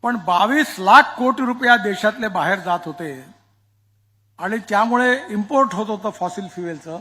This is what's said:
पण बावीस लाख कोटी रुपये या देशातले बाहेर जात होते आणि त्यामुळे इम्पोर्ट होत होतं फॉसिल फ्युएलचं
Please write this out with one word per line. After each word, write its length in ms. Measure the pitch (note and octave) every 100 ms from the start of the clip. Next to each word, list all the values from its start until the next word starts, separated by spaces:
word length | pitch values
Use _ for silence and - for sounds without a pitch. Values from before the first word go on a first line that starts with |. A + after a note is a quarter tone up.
पण 140 | A#3+ A#3+
बावीस 600 | E3+ F3 G#3 C#4+ D4+ -
लाख 240 | F#3 B3+
कोटी 440 | C#4+ - B3 B3 B3+
रुपये 240 | B3 B3
या 60 | A#3+
देशातले 520 | G3 F#3+ G#3+ A#3+ A3
बाहेर 300 | F#3 D3+ G3
जात 220 | F3+ F3 E3+
होते 380 | D3 E3 C3 C3+ _ _ _ _ _ _ _ _ _ _ _
आणि 180 | F3+ A3+ F#3+
त्यामुळे 500 | G3+ A3+ A#3+ B3 B3+ -
इम्पोर्ट 380 | G#3 G#3 C#4 C4
होत 180 | F3 G#3+
होतं 200 | G#3 G#3
फॉसिल 360 | - F3+ F3+ F#3+
फ्युएलचं 520 | - E3+ D#3 D#3+ E3